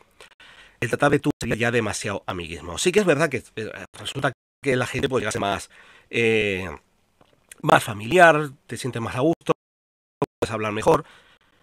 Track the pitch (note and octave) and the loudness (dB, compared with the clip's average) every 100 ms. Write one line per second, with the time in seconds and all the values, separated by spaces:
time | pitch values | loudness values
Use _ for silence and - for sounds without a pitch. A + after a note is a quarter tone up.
0 | _ _ - - - - - _ A#2 A#2+ | _ _ -20 -20 -20 -20 -20 _ -4 0
1 | C#3+ C#3+ D3 - A#2 A2+ A#2 A#2 G#2 - | 2 2 0 -4 -4 0 2 2 0 -4
2 | A2 G2 - F#2 D#2+ E2 E2+ E2 F3+ F#3 | -4 -6 -6 -8 -8 -10 -8 -2 2 4
3 | F#3 C#3+ D#3+ A#2+ - - G#2+ - - - | 4 2 2 -2 -8 -10 -10 -10 -16 -14
4 | G#2+ C3+ C3+ - _ _ C#3 B2+ A#2 A#2+ | -12 -4 -4 -4 _ _ -2 0 0 -2
5 | C3 B2 G#2+ A2 G2+ F#2+ - - - - | -2 -2 -2 -2 -2 -2 -6 -20 -20 -20
6 | _ A2+ A2+ A2 G#2 F#2 F#2 C#2+ _ _ | _ 0 2 2 2 -2 -6 -10 _ _
7 | _ _ _ _ _ - D3+ C3+ - G#2 | _ _ _ _ _ -6 2 2 2 -8
8 | A2+ F3+ E3+ D3+ D3 C3+ - A#2+ B2+ A#2 | 0 6 8 6 0 -10 -14 -10 -8 -6
9 | A2 B2+ D#3 E3 - - _ _ _ _ | -6 -2 -2 0 -2 -4 _ _ _ _
10 | _ _ - _ A#2 A2 G#2+ G#2+ G#2+ D3+ | _ _ -8 _ -6 -4 -4 0 2 2
11 | - - _ _ _ _ | 0 -18 _ _ _ _